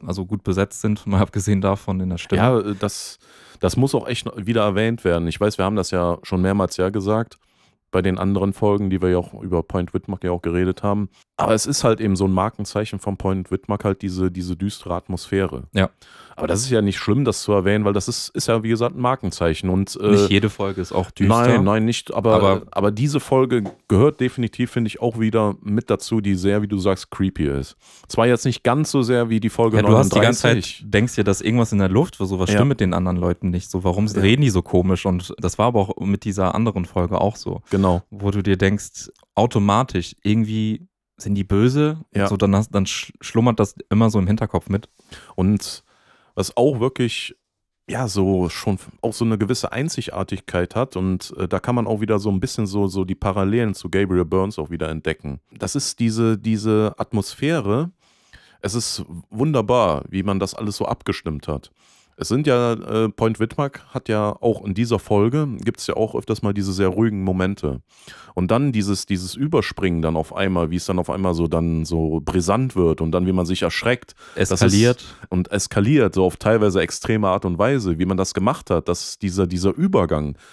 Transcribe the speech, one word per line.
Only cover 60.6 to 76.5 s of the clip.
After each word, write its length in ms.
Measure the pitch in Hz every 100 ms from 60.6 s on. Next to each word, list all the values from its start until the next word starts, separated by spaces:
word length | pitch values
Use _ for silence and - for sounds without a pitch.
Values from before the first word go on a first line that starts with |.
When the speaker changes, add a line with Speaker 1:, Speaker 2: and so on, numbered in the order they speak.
| 104 -
Speaker 2:
so 100 | -
abgestimmt 600 | - - 95 85 76 -
hat. 240 | 71 - _ _ _ _ -
Es 120 | -
sind 180 | 123 143
ja, 280 | 123 120
äh, 340 | 113 - 110 110
Point 320 | - 113 110
Whitmark 460 | 113 - 139 - -
hat 160 | - -
ja 280 | 107 104 -
auch 240 | 120 107
in 80 | 104
dieser 280 | 92 117 151
Folge, 480 | - 101 110 147 147 110
gibt's 240 | 101 - -
ja 80 | -
auch 180 | 110
öfters 280 | - - 110
mal 120 | 104
diese 180 | 101 98
sehr 140 | 92 95
ruhigen 380 | 90 113 101
Momente. 560 | 92 92 92 101 76 65 - _ - - -
Und 180 | - 90
dann 180 | 117 143
dieses, 360 | 113 101 98 -
dieses 280 | 95 90
Überspringen 640 | - 147 160 - - 95 85
dann 140 | 80 80
auf 160 | 80
einmal, 380 | - 98 87 82
wie 60 | 87
es 100 | -
dann 140 | 90
auf 100 | 85
einmal 240 | 92 95
so 140 | 85 82
dann 360 | 82 85 80
so 360 | 80 82 80 80
brisant 520 | 69 90 85 107 131 95
wird 240 | 85 80
und 100 | 80
dann, 160 | 90 90
wie 60 |
man 140 | 92 87
sich 160 | 92
erschreckt. 520 | 87 - 113 123 - - - -
Das 160 | 98
ist 100 | 92
Speaker 1:
Eskaliert. 420 | 98 101 120 123 - - -
Speaker 2:
und 220 | 90 87
eskaliert, 640 | 101 - - 104 147 104
so 100 | 95
auf 120 | 92 -
teilweise 440 | 107